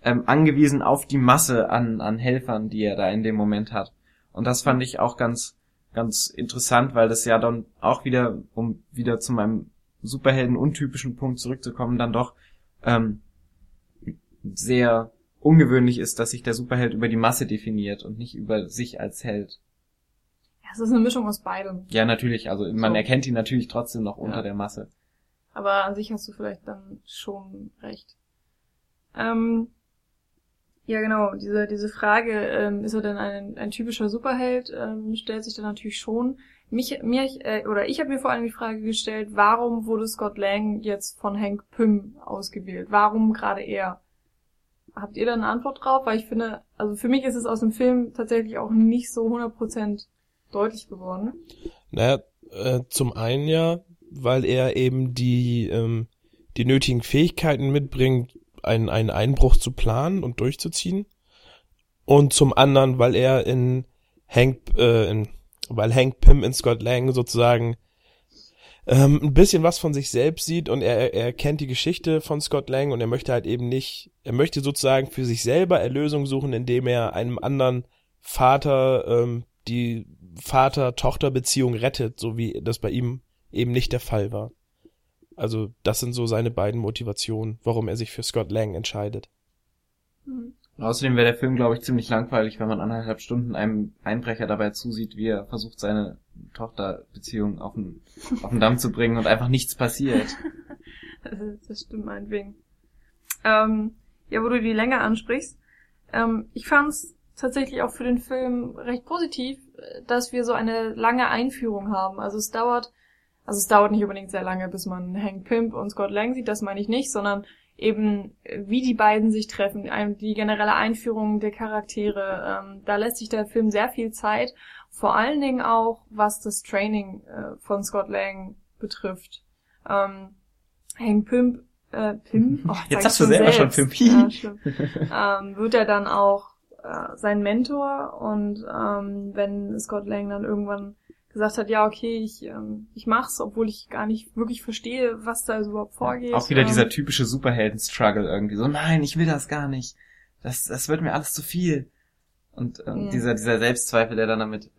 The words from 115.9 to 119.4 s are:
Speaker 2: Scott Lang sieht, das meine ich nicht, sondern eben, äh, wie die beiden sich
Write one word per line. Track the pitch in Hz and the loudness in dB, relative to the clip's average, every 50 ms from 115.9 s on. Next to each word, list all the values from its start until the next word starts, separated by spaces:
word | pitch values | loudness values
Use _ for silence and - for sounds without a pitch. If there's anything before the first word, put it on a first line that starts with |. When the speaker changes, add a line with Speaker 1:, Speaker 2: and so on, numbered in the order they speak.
Speaker 2:
Scott | 208 - 202 196 | -4 -4 -4 -2
Lang | 202 202 214 233 254 | -2 -2 -2 -2 -4
sieht, | 262 233 226 | -4 -4 -4
das | 214 214 220 | -4 -4 -4
meine | 196 196 196 | -6 -6 -6
ich | 208 214 | -4 -2
nicht, | 220 254 277 269 | -2 -2 -2 -2
sondern | - 220 202 202 202 202 208 - - _ _ _ _ | -4 -4 -2 -2 -2 -4 -6 -12 -20 _ _ _ _
eben, | _ - 220 220 208 214 214 208 202 196 208 - _ _ | _ -2 0 0 2 0 0 0 -2 -4 -10 -18 _ _
äh, | - - 202 202 | -14 -12 -12 -6
wie | 196 214 254 254 | -2 -2 0 0
die | 254 240 | 0 0
beiden | - 214 214 214 214 214 226 214 | 4 4 4 4 4 4 2 2
sich | 220 | 0